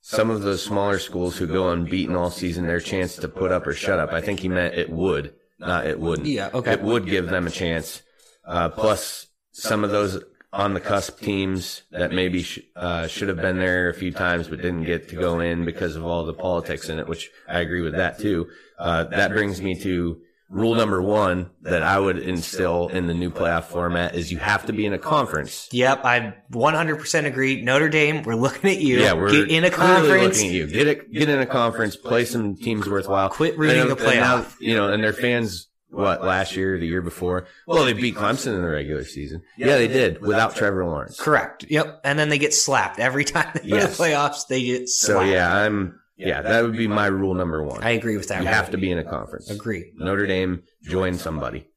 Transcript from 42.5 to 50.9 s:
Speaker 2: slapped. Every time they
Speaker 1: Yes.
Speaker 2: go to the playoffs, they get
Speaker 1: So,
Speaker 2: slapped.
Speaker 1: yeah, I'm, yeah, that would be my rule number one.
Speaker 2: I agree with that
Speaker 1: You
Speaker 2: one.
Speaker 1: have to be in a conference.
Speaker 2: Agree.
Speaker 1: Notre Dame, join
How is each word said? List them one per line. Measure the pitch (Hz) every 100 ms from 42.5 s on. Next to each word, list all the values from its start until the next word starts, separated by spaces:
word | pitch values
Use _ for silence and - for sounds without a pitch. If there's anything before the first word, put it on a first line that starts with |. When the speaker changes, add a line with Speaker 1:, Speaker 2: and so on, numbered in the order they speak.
Speaker 2:
slapped. | - - 131 95 -
Every | 123 135
time | 139 170 -
they | -
Speaker 1:
Yes. | - -
Speaker 2:
go | 196
to | -
the |
playoffs, | 170 147 143 - -
they | 131
get | 123 123 123
Speaker 1:
So, | - -
Speaker 2:
slapped. | 98 95
Speaker 1:
yeah, | 92 87 95
I'm, | 107 104 92 - _ _
yeah, | 95 71
that | 73 113
would | 117 113
be | 110
my | 104 104
rule | 95 98
number | 92 90 78
one. | 76 60
Speaker 2:
I | 110
agree | 113 113 104
with | -
that | 92
Speaker 1:
You | 92
Speaker 2:
one. |
Speaker 1:
have | 110 104
to | 95
be | 92
in | 87
a |
conference. | 78 80 50 - -
Speaker 2:
Agree. | 104 117 95 - -
Speaker 1:
Notre | 82 98 101
Dame, | 92 92 90 _ _
join | 76